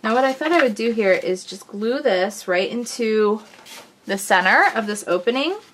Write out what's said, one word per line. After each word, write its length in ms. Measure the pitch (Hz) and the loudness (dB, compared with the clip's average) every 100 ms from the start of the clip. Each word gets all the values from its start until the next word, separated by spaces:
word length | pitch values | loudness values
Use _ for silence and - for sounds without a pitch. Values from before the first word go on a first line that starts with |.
Now 100 | 220 | 0
what 100 | 240 | 2
I 100 | 262 | 2
thought 180 | 269 311 | 0 2
I 100 | 339 | 2
would 120 | 269 | 2
do 180 | 208 226 | 0 -2
here 200 | 226 196 | 2 4
is 340 | 180 - 185 - | 4 2 -4 -6
just 200 | 190 - | -18 -14
glue 360 | 202 220 269 | -6 -2 0
this 440 | 285 185 196 208 - | 0 2 0 -4 -2
right 220 | 180 190 | -2 0
into 720 | 233 233 - 226 214 208 214 - - - - - _ | -4 -8 -4 0 2 2 0 -6 -20 -20 -20 -20 _
the 140 | - 196 | -6 -6
center 480 | - 185 185 247 392 | 2 2 4 4 4
of 120 | - 208 | 0 -4
this 160 | 208 - | -6 -2
opening. 500 | 175 226 254 302 415 - | -2 0 -2 -2 -6 -12